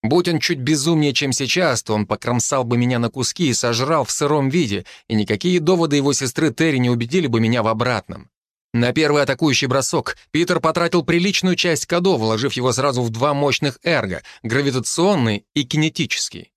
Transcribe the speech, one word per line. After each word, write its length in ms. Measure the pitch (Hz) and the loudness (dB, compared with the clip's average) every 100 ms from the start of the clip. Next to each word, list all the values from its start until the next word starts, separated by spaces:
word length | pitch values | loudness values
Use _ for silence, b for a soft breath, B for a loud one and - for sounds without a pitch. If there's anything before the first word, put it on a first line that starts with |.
Будь 260 | 110 165 180 | 2 2 2
он 120 | 160 | -2
чуть 200 | - 156 | -2 -2
безумнее, 540 | 123 156 147 165 147 | 0 0 2 2 2
чем 200 | 127 139 | 0 -2
сейчас, 480 | 123 131 180 170 117 | -2 -2 0 0 0
то 100 | - | -2
он 120 | 107 101 | -2 0
покромсал 580 | 107 - 120 - 135 117 | -4 -2 -2 0 -2 0
бы 120 | 120 | 0
меня 220 | 123 120 | 2 0
на 100 | 117 | -2
куски 380 | 135 123 - 160 | -4 -6 -2 -2
и 60 | |
сожрал 500 | 110 120 117 135 160 | 0 -2 -2 0 0
в 80 | 123 | 0
сыром 380 | - 147 151 135 | -2 0 2 2
виде, 360 | 165 127 98 B B _ | 0 0 -4 B B _
и 80 | 110 | -2
никакие 460 | 101 107 175 180 | 0 -2 0 2
доводы 340 | 156 185 165 143 | 2 2 2 2
его 160 | 139 | 0
сестры 420 | 139 131 - 156 | 0 -4 -2 -2
Терри 240 | - 160 135 | 0 0 2
не 120 | 123 | 2
убедили 380 | 120 117 180 147 | 0 0 -2 0
бы 120 | 117 | 2
меня 240 | 113 120 | 2 2
в 40 | 110 | 0
обратном. 640 | 110 120 113 - - - _ _ _ _ | 0 0 -2 -6 -16 -18 _ _ _ _
На 180 | 120 120 | 0 2
первый 300 | 123 151 147 | 2 2 2
атакующий 460 | 139 135 160 127 131 | 2 2 0 0 0
бросок 500 | 135 - 160 - - b | 0 0 -2 -4 -12 b
Питер 280 | 151 175 165 | -2 0 0
потратил 440 | 160 156 170 175 | 0 0 2 0
приличную 520 | 151 170 190 - 185 170 | 2 0 0 0 0 0
часть 300 | 175 151 - | 0 -2 0
кадо, 320 | 170 185 151 | 0 2 2
вложив 360 | 110 110 135 | 0 0 -2
его 200 | 127 127 | 0 0
сразу 300 | 123 139 127 | 0 0 0
в 80 | 120 | -2
два 240 | 113 143 143 | 0 0 2
мощных 420 | 143 131 147 - | 0 0 -2 -2
эрго — 400 | 170 151 104 87 B B | -2 0 -2 -8 B B
гравитационный 1040 | 113 127 143 127 - - 185 190 113 104 _ | -2 0 0 -2 -4 0 2 2 2 -2 _
и 100 | 147 | -6
кинетический. 880 | 127 151 156 - 135 - - 92 87 | -2 0 0 -2 -4 -4 -6 -10 -20